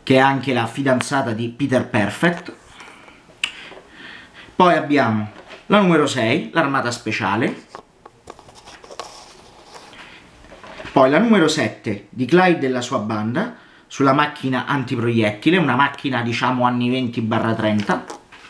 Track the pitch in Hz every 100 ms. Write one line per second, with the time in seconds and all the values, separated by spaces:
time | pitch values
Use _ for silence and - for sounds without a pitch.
0 | - 131 135 135 123 123 113 - 139 123
1 | - 143 127 110 117 117 139 123 120 117
2 | 101 - 170 175 - - - - - -
3 | - - _ - - - - - - -
4 | - - - - - - 180 160 139 143
5 | 123 110 107 - - - - 208 190 160
6 | 143 131 113 143 226 165 143 135 120 117
7 | - 107 101 104 143 - - - - _
8 | - _ - - - - - - - -
9 | - - - - - - - - - -
10 | - - - - - - - - - -
11 | 131 151 233 214 156 - 110 - - 101
12 | - - 123 175 185 156 131 127 117 113
13 | 104 107 107 131 240 - - - _ -
14 | 139 135 151 - 131 131 - 143 123 123
15 | 117 113 107 107 156 185 147 123 143 -
16 | 143 123 117 120 127 127 123 123 123 131
17 | 123 120 113 113 110 113 214 214 202 180
18 | - - - - -